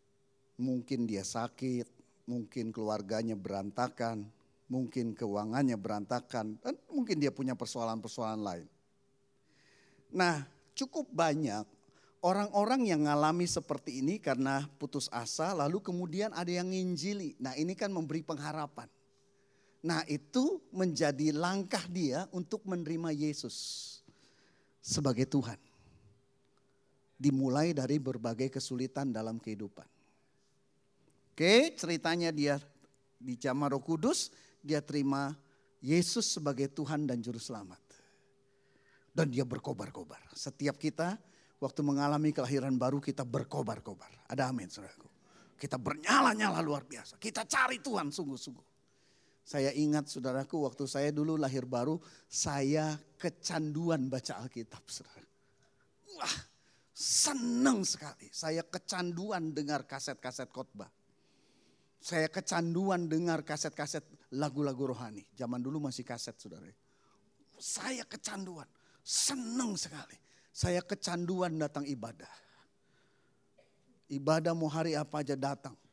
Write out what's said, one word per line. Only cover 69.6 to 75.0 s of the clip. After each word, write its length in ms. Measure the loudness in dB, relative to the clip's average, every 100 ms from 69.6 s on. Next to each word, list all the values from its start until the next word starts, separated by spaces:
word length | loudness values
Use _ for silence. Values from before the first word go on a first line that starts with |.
| -2
sekali. 420 | -2 -6 -10 -14 -20 _ _ _
Saya 260 | -2 2 2
kecanduan 800 | 0 -4 -2 -2 0 0 0 0
datang 260 | -2 -2
ibadah. 460 | -4 -4 -6 -10 -18 -20 -20 -20 _ _ _ _ _ _ _ _ _ _ _ _ _ _ -8
Ibadah 480 | 0 4 4 4 2
mau 80 | 0
hari 320 | 0 0
apa 240 | 0